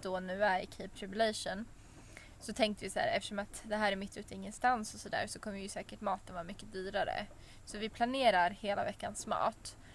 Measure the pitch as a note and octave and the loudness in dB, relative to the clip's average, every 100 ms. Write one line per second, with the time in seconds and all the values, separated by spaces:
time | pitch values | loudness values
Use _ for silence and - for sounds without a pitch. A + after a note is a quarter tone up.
0 | F#3 F#3 F#3 F#3+ G#3 F#3 - - F#3+ - | -4 -2 -2 2 4 4 0 -8 -10 -8
1 | G3 G3+ A3 G#3+ E3+ F#3+ A#3 - - - | -4 2 4 2 -4 -4 -6 -12 -18 -18
2 | - - - - - A3 G#3+ G#3 G3 - | -16 -16 -16 -12 -4 4 4 4 -2 2
3 | - G3+ - G3+ G3+ - A3+ G#3+ G#3 F#3+ | 2 2 0 -4 -6 -6 -2 2 4 2
4 | G3+ - - F#3+ G3 - B3+ B3 G#3+ G#3+ | -4 -8 -10 -8 -8 2 4 4 2 -8
5 | G3 - G#3+ - G#3+ G3 G3 F#3 - G#3 | -4 -2 -2 -4 -6 -6 -6 -8 -8 -4
6 | G#3 F#3+ - F3+ E3+ G#3 - F#3+ F#3+ G#3 | -2 -2 -4 -8 -8 -8 -8 -6 -2 0
7 | - - G#3 - - - - G#3 G#3+ - | 2 0 -4 -10 -16 -16 -10 -4 -4 0
8 | A#3+ C4+ A#3+ F#3 F3 G3+ G3+ G3+ G3+ - | 2 6 6 8 6 2 -2 0 0 -2
9 | - G#3 G#3+ - G#3 A3+ - - - | -6 -4 -2 2 2 0 -12 -14 -18